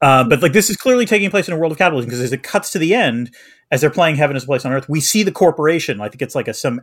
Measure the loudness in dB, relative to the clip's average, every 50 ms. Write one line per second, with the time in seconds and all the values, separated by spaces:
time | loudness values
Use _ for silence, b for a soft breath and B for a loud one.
0 | 4 4 6 6 6 4 2 4 2 2 4 2 2 2 -2 -2 0 2 2 2
1 | 2 2 0 0 0 0 0 -2 -2 -2 -4 -2 -2 -2 0 0 0 0 2 0
2 | -4 -4 -6 -6 -4 -4 -4 -6 -8 -4 -4 -4 -4 -2 -4 -2 0 0 2 2
3 | 2 0 -2 -4 -6 -8 b b b b b b b _ -2 0 0 0 2 2
4 | 2 2 2 2 0 0 0 -4 -4 -2 -4 -2 -2 -2 -4 -4 -4 -4 -4 -2
5 | -2 0 0 0 0 0 0 2 2 2 2 2 0 0 0 0 -2 -4 -6 -6
6 | -6 -10 -8 -8 -10 -6 -4 -6 -6 -4 -8 -4 -4 -4 -4 -4